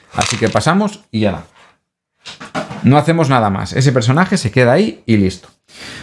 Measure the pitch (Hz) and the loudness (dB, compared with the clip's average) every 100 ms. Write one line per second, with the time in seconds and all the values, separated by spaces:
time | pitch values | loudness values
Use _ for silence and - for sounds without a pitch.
0 | _ - - - 110 107 156 185 208 208 | _ -4 -4 -2 -2 0 0 0 -2 -6
1 | _ 110 107 82 - _ - _ _ _ | _ -2 -2 -2 -10 _ -20 _ _ _
2 | _ _ - - - - - - 117 147 | _ _ -20 -20 -12 -10 -10 -2 2 2
3 | 147 165 139 127 107 95 101 - 135 123 | 2 0 2 2 2 -2 -4 0 2 2
4 | 113 143 190 196 - 131 123 143 220 - | 2 2 0 0 0 2 4 4 0 -2
5 | - 107 95 - - _ _ - - - | 0 2 2 -2 -14 _ _ -20 -18 -18